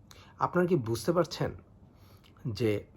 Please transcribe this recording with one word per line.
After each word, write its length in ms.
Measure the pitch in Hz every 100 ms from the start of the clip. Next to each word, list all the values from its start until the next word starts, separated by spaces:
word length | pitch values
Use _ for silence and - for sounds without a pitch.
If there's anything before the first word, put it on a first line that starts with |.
| - - - -
আপনারা 220 | 131 180 175
কি 60 | 175 113
বুঝতে 220 | 113 - 175
পারছেন 340 | 170 - 110 87 - - - - - - - - 131 101
যে 120 | 117 104 -